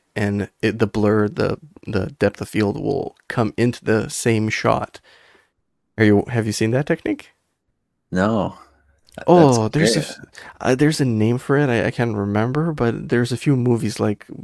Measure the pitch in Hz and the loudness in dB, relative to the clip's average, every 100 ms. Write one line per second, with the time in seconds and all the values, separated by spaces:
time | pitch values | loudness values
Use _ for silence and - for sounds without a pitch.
0 | _ - 104 101 95 - 117 113 104 110 | _ -4 -2 -2 -4 -4 -2 0 -2 0
1 | 104 107 104 - 101 107 - - - 104 | 2 2 0 -2 -4 -4 -10 -18 -8 -6
2 | 95 - 101 - 101 107 101 101 104 - | -4 0 -2 -2 -6 -2 -2 -2 -4 -4
3 | - _ - - 107 - 120 - - 110 | -6 _ -8 -4 -2 0 -2 -2 -2 -2
4 | 147 - 120 113 107 - 120 113 - - | -2 -4 0 0 0 -2 -2 -2 -4 -14
5 | _ _ _ _ _ _ _ _ _ - | _ _ _ _ _ _ _ _ _ 2
6 | 107 101 - 120 110 - 110 127 147 165 | 4 4 2 -2 -2 -2 0 0 -2 -4
7 | - 302 - _ _ _ _ _ _ _ | -4 -6 -10 _ _ _ _ _ _ _
8 | - 90 104 113 90 - - _ _ _ | -6 -2 0 0 -2 -6 -20 _ _ _
9 | _ - - 175 147 120 110 147 208 202 | _ -6 4 6 8 6 2 2 2 2
10 | 147 - - - - - - 131 151 156 | -2 -12 -18 -20 -20 -6 0 2 2 2
11 | 131 110 110 123 - 139 143 113 110 - | 0 2 2 0 0 0 2 0 0 -2
12 | 120 107 101 104 117 135 170 151 120 101 | -2 -2 -2 0 0 -2 -2 0 -2 -2
13 | - 120 120 123 151 131 120 117 104 - | -2 0 0 -2 0 2 2 0 -2 -2
14 | 107 104 - - | -2 -2 -8 -16